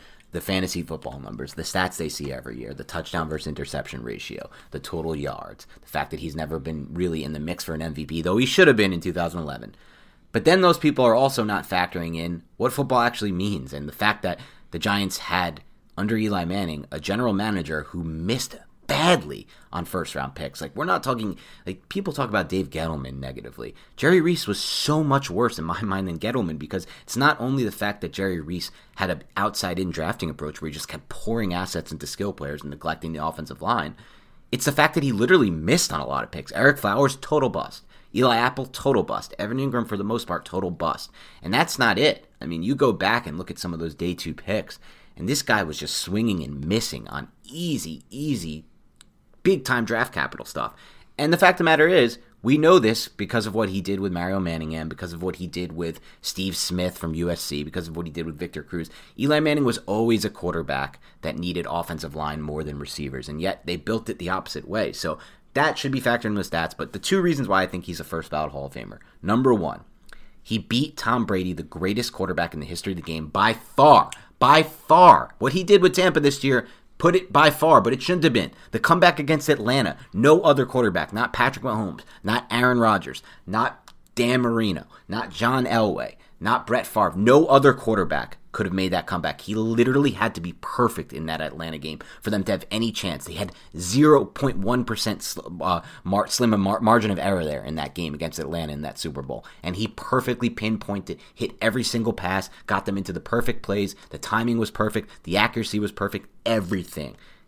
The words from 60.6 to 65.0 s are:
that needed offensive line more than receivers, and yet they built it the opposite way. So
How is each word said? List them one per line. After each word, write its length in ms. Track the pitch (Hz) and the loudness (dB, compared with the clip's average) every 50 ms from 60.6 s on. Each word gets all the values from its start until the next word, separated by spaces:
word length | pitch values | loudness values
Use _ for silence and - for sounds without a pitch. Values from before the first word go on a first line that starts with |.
| 76 69 71 67 69 - - - - - - - | -4 -4 -4 -4 -4 -6 -10 -14 -20 -20 -16 -10
that 140 | - 80 - | -8 -8 -6
needed 300 | 80 87 90 82 87 82 - | -6 -6 -4 -4 -4 -4 -4
offensive 460 | 80 85 82 - 82 78 80 76 73 | -4 -4 -4 -4 -8 -8 -8 -10 -8
line 260 | 78 76 76 76 78 | -6 -6 -6 -6 -6
more 220 | 76 76 73 78 | -8 -6 -6 -6
than 160 | 76 73 73 71 | -6 -8 -8 -10
receivers, 500 | 71 - - - 73 67 65 65 64 73 | -10 -10 -10 -8 -8 -8 -8 -10 -10 -10
and 120 | 73 78 | -8 -6
yet 260 | 85 95 - - - | -4 -4 -4 -6 -6
they 100 | 87 90 | -6 -6
built 320 | 80 - 98 113 110 - 113 | -6 -4 -4 -4 -4 -4 -6
it 120 | 98 - | -8 -6
the 80 | 87 87 | -4 -4
opposite 400 | 92 92 - - - - - - | -4 -4 -6 -8 -10 -10 -8 -4
way. 240 | 95 107 95 65 | -4 -2 -2 -2
So 260 | - - | -4 -6